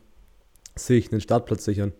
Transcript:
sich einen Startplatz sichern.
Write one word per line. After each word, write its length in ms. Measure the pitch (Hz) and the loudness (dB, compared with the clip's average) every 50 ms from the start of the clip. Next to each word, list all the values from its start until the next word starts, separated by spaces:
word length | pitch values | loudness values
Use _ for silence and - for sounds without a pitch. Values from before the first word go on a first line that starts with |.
| _ _ _ - - _ _ _ _ _ _ _ - - _ | _ _ _ -20 -20 _ _ _ _ _ _ _ -20 -20 _
sich 380 | - - - 123 120 - - | -8 0 2 4 4 4 2
einen 80 | - 107 | -2 -4
Startplatz 460 | 98 - 117 117 - - 110 101 - | 0 0 0 0 0 -2 -4 -4 -2
sichern. 260 | - 104 101 101 101 95 - | -2 -2 -2 -2 -4 -6 -8